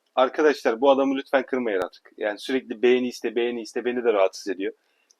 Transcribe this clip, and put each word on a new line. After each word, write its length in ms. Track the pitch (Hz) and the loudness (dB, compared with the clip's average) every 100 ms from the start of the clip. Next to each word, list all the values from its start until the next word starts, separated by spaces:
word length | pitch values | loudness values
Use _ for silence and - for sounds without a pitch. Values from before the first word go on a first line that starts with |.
| _ | _
Arkadaşlar 680 | 127 127 - 156 131 131 113 | 0 0 2 2 2 -2 2
bu 100 | 139 | 4
adamı 260 | 135 139 135 | 4 2 -2
lütfen 300 | - 135 - | -2 -2 0
kırmayın 340 | 127 117 95 | -4 -2 -2
artık. 300 | 90 - _ - | -4 -8 _ -8
Yani 220 | 107 101 | -6 -6
sürekli 440 | - 131 110 113 | -4 -4 -4 2
beğeni 260 | 123 127 123 | 4 4 0
iste, 280 | - 117 113 | -6 -6 -2
beğeni 260 | 120 120 | -2 -4
iste 220 | 107 123 | -8 -6
beni 200 | 113 123 | -4 0
de 80 | 117 | 2
rahatsız 360 | 104 95 - 98 | 4 2 0 -8
ediyor. 240 | 92 101 - _ _ _ | -6 -8 -10 _ _ _